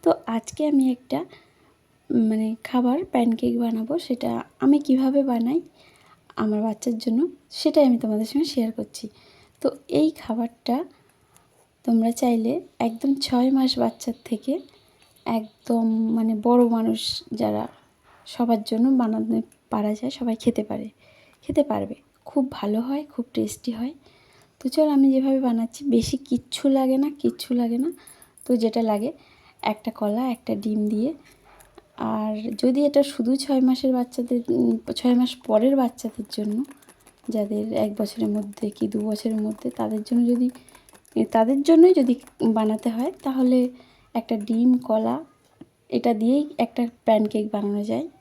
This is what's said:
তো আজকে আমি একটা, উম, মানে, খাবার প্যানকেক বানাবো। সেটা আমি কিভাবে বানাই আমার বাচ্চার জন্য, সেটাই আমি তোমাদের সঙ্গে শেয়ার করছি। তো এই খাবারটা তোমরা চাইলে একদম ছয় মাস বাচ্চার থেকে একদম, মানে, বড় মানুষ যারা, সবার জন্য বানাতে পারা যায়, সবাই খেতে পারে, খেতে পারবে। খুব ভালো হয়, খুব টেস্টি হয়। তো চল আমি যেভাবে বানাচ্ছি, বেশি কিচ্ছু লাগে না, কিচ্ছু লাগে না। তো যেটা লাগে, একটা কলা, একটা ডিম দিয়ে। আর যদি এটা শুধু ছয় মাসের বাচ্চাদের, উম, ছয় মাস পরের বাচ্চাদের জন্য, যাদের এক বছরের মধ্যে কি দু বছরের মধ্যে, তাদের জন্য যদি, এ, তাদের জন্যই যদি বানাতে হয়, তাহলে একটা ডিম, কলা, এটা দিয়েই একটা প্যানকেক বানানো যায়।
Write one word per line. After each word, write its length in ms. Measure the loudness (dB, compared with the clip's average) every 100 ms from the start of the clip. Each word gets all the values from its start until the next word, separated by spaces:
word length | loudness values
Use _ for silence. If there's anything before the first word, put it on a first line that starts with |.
তো 60 | 0 0 -2 -6
আজকে 260 | -6 -4 0
আমি 200 | 2 2 0
একটা, 240 | _ -8 -8 -16 _ _ _ _ _ _ _
উম, 140 | 0 2
মানে, 180 | 0 -2 -6 -4
খাবার 280 | 0 2 0 0
প্যানকেক 400 | 0 2 0 0 0
বানাবো। 300 | -2 -2 -4 -6 -4
সেটা 240 | -4 -2 -4 -8 _
আমি 180 | 4 4 4
কিভাবে 320 | 2 4 2 2
বানাই 280 | 0 0 -2 -4 _ -20 _ _ _ _ -4
আমার 180 | -2 0 -2
বাচ্চার 280 | -4 -4 -4
জন্য, 160 | -2 0 -2 -4 _ -2
সেটাই 260 | 2 4 6
আমি 80 | 4
তোমাদের 240 | 0 -2 -2
সঙ্গে 160 | -2 -2
শেয়ার 180 | -2 -4 -4
করছি। 280 | -10 -12 -16 _ _ _ _ _
তো 60 | -6 -6 _ 0
এই 80 | 0 -2
খাবারটা 640 | -8 -6 -6 -8 -4 -2 -4 _ _ _ _ _ _ _ _ _ 0
তোমরা 260 | 2 2
চাইলে 500 | 0 0 0 0 -4 -6 _ -4
একদম 280 | -2 -2 -2 0
ছয় 240 | 0 2 2
মাস 140 | 2 0
বাচ্চার 320 | -2 -2 -10 -10 -8
থেকে 240 | -8 -4 -6 -6 _ _ _ _ _ -6
একদম, 600 | -6 -6 _ -4 0 0 0 0 0
মানে, 160 | 0 0 4
বড় 160 | 4 4 2
মানুষ 240 | 0 -2 -4 -8 -10
যারা, 340 | -4 -2 -2 -6 -12 _ _ _ _ -20
সবার 280 | -4 0 0 0
জন্য 160 | 0 4 4
বানাতে 400 | 2 -2 0 -2 -4 _ _
পারা 220 | -2 -2 -2
যায়, 120 | -6 -6
সবাই 160 | -4 0
খেতে 200 | 0 0 -4
পারে, 180 | -8 -10 _ _ _ _ _
খেতে 200 | -4 0 2
পারবে। 240 | 0 -4 -10 _ _ -6
খুব 180 | -2 -2 -4
ভালো 200 | -2 -2 -2
হয়, 160 | -4 -6
খুব 120 | -10 -6
টেস্টি 380 | -4 -4 -6 -10 -6
হয়। 160 | -8 -10 _ _ _ _ _ _
তো 100 | -6
চল 200 | 0 2
আমি 180 | 4 4
যেভাবে 260 | 4 2 2 2
বানাচ্ছি, 340 | 0 -2 -6 0 0
বেশি 220 | 0 -6 -4
কিচ্ছু 400 | -6 -4 -4 0
লাগে 280 | 2 2 0
না, 60 | 0 -2
কিচ্ছু 320 | -4 -4 -4
লাগে 240 | -2 0 -2
না। 120 | -4 -6 -18 -20 _ _ -2
তো 100 | 0
যেটা 260 | 0 0
লাগে, 280 | 0 0 -2 -8 _ _ _ _
একটা 300 | -6 -4 -8
কলা, 320 | -6 -4 -2 -2 -4
একটা 200 | -6 -6
ডিম 320 | -2 -2 -2
দিয়ে। 200 | -2 -4 -6 -16 _ _ -20 -20 -20 _ -8
আর 360 | -6 -4 -4 -6 -8 -2
যদি 240 | 0 2 4
এটা 140 | 4
শুধু 320 | 2 0 -2 0
ছয় 260 | 0 2
মাসের 300 | 4 2 0
বাচ্চাদের, 480 | 0 -2 -6 -2 -2 0
উম, 440 | 2 2 0 -4 -4
ছয় 160 | 2 2
মাস 160 | 2 -2 0
পরের 280 | 4 4 2
বাচ্চাদের 460 | 0 -2 -12 -10 -12 -6
জন্য, 280 | -4 -4 -6 -10 -20 _ _ _ -6 -4
যাদের 380 | -2 -4 -4 -2 -2
এক 60 | -2
বছরের 300 | -6 -2 -2 -2
মধ্যে 340 | -6 -6 -8
কি 160 | -4 -4
দু 120 | -2 -4
বছরের 320 | -4 -4 -4
মধ্যে, 260 | -4 -6 -10 -6
তাদের 220 | -6 -6 -2
জন্য 140 | 0 2
যদি, 160 | 2 0 -4 -20 -20 _ -20 _ -4
এ, 100 | 0
তাদের 340 | 2 4 2
জন্যই 320 | 6 8 8
যদি 220 | 8 4 0 -4 _ 0 2
বানাতে 320 | 0 0 -4
হয়, 220 | -2 -4 -4
তাহলে 460 | -6 0 4 4 2 -4 -20 _ _
একটা 220 | -8 -4 -6 -2
ডিম, 300 | 2 4 4
কলা, 480 | 2 -2 0 -4 -8 _ _ _ -20 _ _
এটা 240 | -2 0
দিয়েই 320 | 0 2 2 0 -4
একটা 260 | -4 -2 -6 -4 2
প্যানকেক 400 | 2 2 -2 -4 -4
বানানো 280 | -4 -4
যায়। 220 | -4 -6 -6 -14